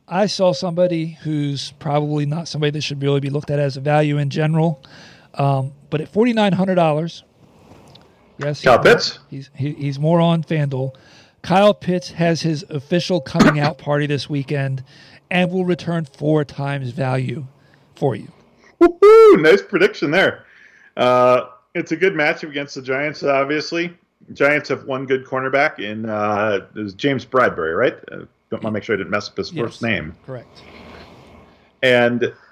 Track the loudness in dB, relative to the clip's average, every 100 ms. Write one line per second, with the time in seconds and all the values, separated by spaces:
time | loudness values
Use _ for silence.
0 | -6 -2 -2 0 0 0 -2 0 0 0
1 | -6 -8 -6 -4 -4 -6 -10 -10 -4 -2
2 | 0 -2 -2 -4 -6 -4 -2 -2 -6 -4
3 | -2 0 -2 -6 -4 -2 -2 -2 0 2
4 | 2 0 -2 -2 0 2 0 -2 -10 -20
5 | -20 -20 _ -2 0 0 -4 -10 -8 -8
6 | -4 0 2 2 2 2 0 2 2 0
7 | -4 -10 -20 _ _ _ -20 -20 -20 -20
8 | _ _ _ -8 -8 0 4 6 6 4
9 | 2 -8 _ -16 -12 -6 -6 -4 -6 -2
10 | 2 4 4 0 -2 -4 -2 -4 -6 -10
11 | -20 -20 _ _ 0 4 4 2 -2 -4
12 | -4 -2 0 0 -2 -4 -8 -10 -4 -2
13 | 0 -4 -2 2 2 2 0 -2 -4 -2
14 | -2 -4 -4 -6 -4 -4 -4 -6 -10 -20
15 | -20 -18 -4 -2 0 -2 -2 -4 -4 -6
16 | -6 -6 -2 0 -2 -6 -6 -6 -6 -6
17 | -2 -2 -4 -8 -12 _ _ _ _ -6
18 | -4 -4 -10 -20 _ _ _ 2 2 6
19 | 8 10 10 8 6 4 4 0 0 0
20 | -2 2 2 -2 -12 -20 -20 _ _ -2
21 | 2 4 6 4 0 -14 _ -8 -6 -2
22 | 0 0 0 -2 -6 -10 -10 -8 -6 -4
23 | -4 -4 0 0 0 -2 -4 -6 -6 -10
24 | _ _ -14 -2 0 0 -2 -6 -6 -8
25 | -2 -4 -2 -6 -2 0 0 -4 -10 -8
26 | -6 -4 -2 -2 -2 -4 -6 -12 -12 -4
27 | -4 -4 -2 0 0 0 -4 0 -2 -4
28 | -12 -18 -18 _ _ -8 -6 -6 -4 -6
29 | -4 -6 -6 -10 -10 -8 -8 -6 -6 -4
30 | -8 -14 -18 -18 -18 -20 -20 -20 -20 -20
31 | -20 -20 -20 -20 -20 _ _ _ 2 4
32 | 4 2 -4 -6 _